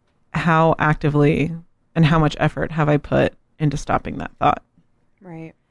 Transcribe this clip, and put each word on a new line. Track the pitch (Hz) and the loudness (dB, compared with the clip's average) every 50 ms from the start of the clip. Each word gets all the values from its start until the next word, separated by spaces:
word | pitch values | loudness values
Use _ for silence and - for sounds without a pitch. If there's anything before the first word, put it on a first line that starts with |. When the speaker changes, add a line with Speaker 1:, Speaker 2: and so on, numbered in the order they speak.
| _ _ _ _ _ _ - | _ _ _ _ _ _ -8
Speaker 1:
"How | 165 151 175 160 160 165 165 - - | -4 0 2 2 4 4 2 2 2
actively | - 151 151 - - 151 147 147 147 143 160 - 139 165 165 165 - _ _ _ _ _ - | 2 0 0 0 0 0 2 4 2 2 2 0 -2 -4 -6 -10 -16 _ _ _ _ _ 0
and | 165 165 | 2 2
how | 147 165 160 | 4 4 4
much | 156 147 - - | 2 0 0 0
effort | - 151 - - - - 160 | -4 -2 -2 -4 -6 -6 -2
have | 160 151 151 | -2 0 2
I | 147 143 | 2 0
put | - - - 135 135 82 - _ _ _ _ - | 0 0 0 0 0 0 -2 _ _ _ _ -4
into | 156 147 - - | -2 -2 -2 -4
stopping | - - - - - - - - | -6 -4 -4 -4 -4 -6 -10 -10
that | - - - - | -12 -12 -8 -2
thought?" | - - - - _ _ _ _ _ _ _ _ _ _ _ _ | -2 -2 -2 -2 _ _ _ _ _ _ _ _ _ _ _ _
Speaker 2:
Right. | 196 185 165 160 160 160 - _ _ _ | -20 -20 -18 -16 -18 -18 -20 _ _ _